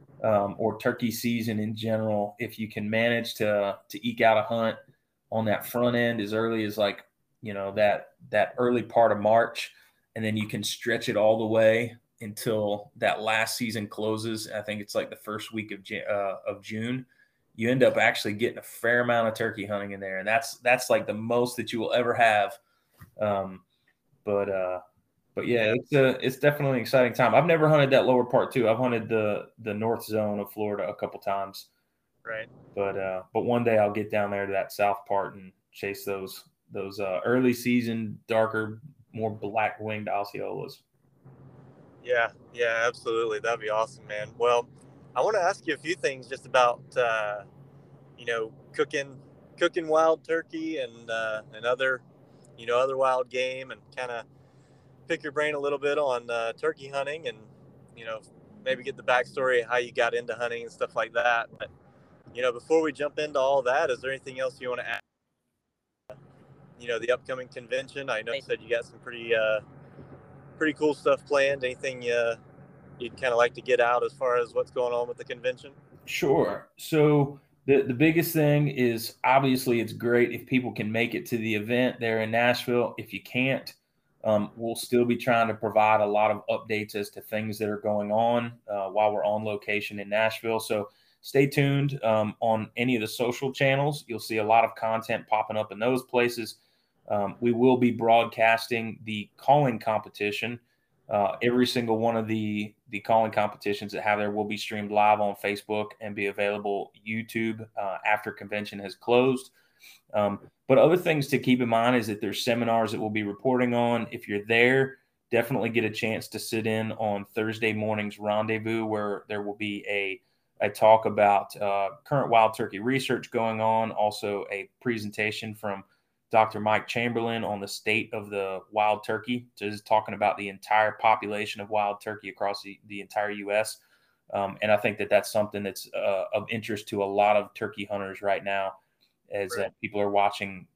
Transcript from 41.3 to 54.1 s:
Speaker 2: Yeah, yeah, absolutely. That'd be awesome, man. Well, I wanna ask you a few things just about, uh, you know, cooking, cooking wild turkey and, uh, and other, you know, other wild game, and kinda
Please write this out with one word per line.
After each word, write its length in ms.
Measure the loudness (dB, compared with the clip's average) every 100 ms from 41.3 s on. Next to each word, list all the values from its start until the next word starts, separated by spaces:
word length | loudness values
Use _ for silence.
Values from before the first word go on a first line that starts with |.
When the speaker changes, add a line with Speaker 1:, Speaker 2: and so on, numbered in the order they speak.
| -20 -20 -20 -20 -20 -20 -14
Speaker 2:
Yeah, 280 | -2 0 0 -4 -14
yeah, 300 | -2 0 2 0
absolutely. 540 | -2 -2 -2 -2 -2
That'd 220 | -2 -2
be 80 | -2
awesome, 360 | -2 -2 -6 -12
man. 240 | -10 -10 0
Well, 300 | 2 2 0 -8 -20 -20 -8 -2
I 60 |
wanna 180 | 0 2
ask 260 | 0 0 -4
you 80 |
a 40 | -6
few 180 | -4 -4
things 320 | -4 -4 -10
just 180 | -14 0
about, 360 | 4 4 2 -4 -2
uh, 460 | 0 0 -2 -6 -10 -20 -20 -20 -20 -20 -20 -12
you 80 | -6
know, 260 | -4 -6 -10 -10
cooking, 440 | -4 -2 -2 -6 -12 -20 -20 -20 -2
cooking 300 | 0 0 0
wild 380 | 4 4 2 -2
turkey 540 | -4 -4 -8 -6 -6
and, 300 | -8 -10 -8
uh, 340 | -4 -4 -6 -10
and 120 | -6 -2
other, 360 | 0 0 -2 -6 -20 -20 -20 -20 -10
you 80 | -2
know, 120 | 0
other 200 | 2 2
wild 320 | 2 2 0
game, 420 | -2 -4 -4 -10
and 80 | -16 -14 -10
kinda 300 | -8